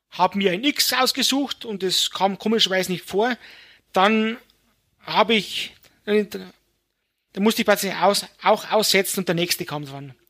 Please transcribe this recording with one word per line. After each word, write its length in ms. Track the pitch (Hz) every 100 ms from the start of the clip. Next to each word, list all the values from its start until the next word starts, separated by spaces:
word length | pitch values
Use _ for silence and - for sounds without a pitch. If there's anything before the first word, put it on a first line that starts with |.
| _
hab 260 | - 185 196
mir 160 | 190
ein 120 | 175
X 280 | 277 - -
ausgesucht 720 | 254 254 - 233 269 269 -
und 180 | 233 196
es 280 | 185 - -
kam 280 | - 190 190
komischerweise 540 | 214 220 - 185 185
nicht 120 | 175
vor, 320 | - 190 240 233 - - - _ _
dann 440 | 190 196 220 220 226 _ _ _ _ _ _
hab 300 | - 165 214
ich, 440 | 220 - - - - _ _
dann, 240 | - 214 208
dann 1120 | 196 180 _ _ _ _ _ _ _ _ 190
musste 200 | 208 220
ich 40 | 214
plötzlich 260 | 202 196
aus-, 320 | 156 180 202 - -
auch 280 | 185 214 -
aussetzen 500 | 214 202 196 190 202
und 80 | 185
der 60 |
nächste 300 | 170 175 -
kam 200 | 165 151
dran. 300 | 143 139 139 131